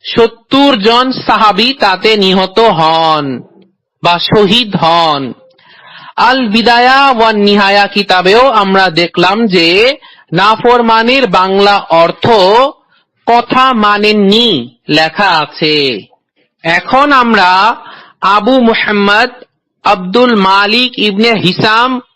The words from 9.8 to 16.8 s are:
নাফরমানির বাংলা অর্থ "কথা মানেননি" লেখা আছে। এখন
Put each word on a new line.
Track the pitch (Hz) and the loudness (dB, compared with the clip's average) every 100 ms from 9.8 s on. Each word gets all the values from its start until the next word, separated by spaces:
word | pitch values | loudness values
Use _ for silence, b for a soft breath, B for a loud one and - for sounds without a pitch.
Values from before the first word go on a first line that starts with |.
| 247 294 B B B | 0 -2 B B B
নাফরমানির | 160 202 226 240 240 233 226 226 269 240 | -2 0 0 2 2 2 0 0 0 0
বাংলা | 185 185 196 202 202 - | 0 0 0 2 0 0
অর্থ | 165 170 - 214 220 185 226 277 - _ _ _ _ - | 0 0 0 0 2 4 2 0 -4 _ _ _ _ 0
"কথা | 233 233 254 262 | 0 0 0 0
মানেননি" | 240 208 208 208 214 196 214 240 156 120 _ - | 0 0 0 0 2 2 2 0 -2 -8 _ -4
লেখা | 151 160 - 196 | -2 -2 -2 -2
আছে। | 165 147 - 156 151 139 104 - _ _ _ _ _ | -2 -4 -6 -4 -2 -4 -6 -12 _ _ _ _ _
এখন | 165 175 | -4 -4